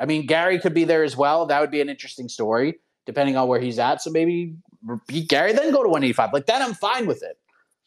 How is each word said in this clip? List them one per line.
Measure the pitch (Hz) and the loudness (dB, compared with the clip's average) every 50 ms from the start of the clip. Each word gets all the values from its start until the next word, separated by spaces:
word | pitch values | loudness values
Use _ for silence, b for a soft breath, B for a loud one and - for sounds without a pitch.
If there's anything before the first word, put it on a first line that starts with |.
I | 127 | -4
mean, | 143 156 156 147 | -2 -2 -2 0
Gary | 127 156 160 170 185 185 175 | 0 2 2 2 2 2 0
could | 180 185 156 | 0 0 2
be | 170 165 | 2 2
there | 165 165 160 156 | 4 4 2 2
as | 143 123 | 2 0
well. | 127 139 143 151 165 170 | 0 2 2 2 2 2
That | 151 143 143 | 2 2 2
would | 151 143 | 0 0
be | 151 147 143 | 0 -2 -2
an | 143 | -2
interesting | 139 - - 131 - - 123 117 | -4 -10 -14 -16 -14 -14 -14 -12
story, | - - 113 107 110 117 135 156 165 - _ _ _ _ _ | -8 -4 -2 0 0 2 0 0 -2 -6 _ _ _ _ _
depending | - 110 139 139 139 131 | -6 -2 0 0 0 2
on | 131 127 127 | 2 2 2
where | 127 117 | 2 0
he's | 123 123 117 117 | 0 -2 -2 0
at. | 120 127 151 - - | 0 0 0 -2 -4
So | 165 | -2
maybe | 160 160 165 170 175 170 175 165 160 165 - _ _ _ - 110 120 214 - | 0 0 2 2 0 -2 -4 -6 -10 -14 -20 _ _ _ -12 -10 -10 -10 -10
beat | - 131 160 160 160 | -8 -6 -6 -2 0
Gary, | 139 143 165 208 220 | 2 2 2 2 2
then | 277 294 330 277 | 2 2 2 2
go | 277 247 | 2 2
to | 202 | 2
one | 165 147 139 | 2 2 2
eighty-five. | 127 113 - 113 107 113 | 2 2 2 0 0 0
Like, | 143 - | 0 0
then | - 214 269 269 | 0 0 0 0
I'm | 240 202 | -4 -4
fine | - - 208 247 254 233 | -4 -4 -2 -2 -2 -2
with | 185 - - - | -4 -4 -6 -8
it. | - 78 - _ _ _ _ _ _ _ _ _ | -12 -14 -16 _ _ _ _ _ _ _ _ _